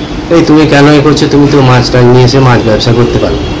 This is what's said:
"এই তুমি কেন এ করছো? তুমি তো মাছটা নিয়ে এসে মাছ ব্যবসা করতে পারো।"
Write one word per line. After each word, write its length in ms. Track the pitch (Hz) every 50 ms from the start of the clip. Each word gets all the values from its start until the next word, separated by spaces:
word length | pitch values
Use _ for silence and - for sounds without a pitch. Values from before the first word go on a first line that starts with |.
| - - - - - -
"এই 140 | 170 165 165
তুমি 220 | - 151 156 156
কেন 220 | 151 151 143 143 147
এ 120 | 151 147
করছো? 260 | 143 156 139 - 160 139
তুমি 180 | 139 143 143 139 147
তো 80 | 143
মাছটা 400 | 131 127 127 120 120 - - 123
নিয়ে 240 | 123 123 123 127 127
এসে 140 | 120 131 135
মাছ 220 | 135 127 120 -
ব্যবসা 320 | - 110 107 104 - 120 117
করতে 260 | 120 120 120 117 -
পারো।" 180 | 104 - - - - - - -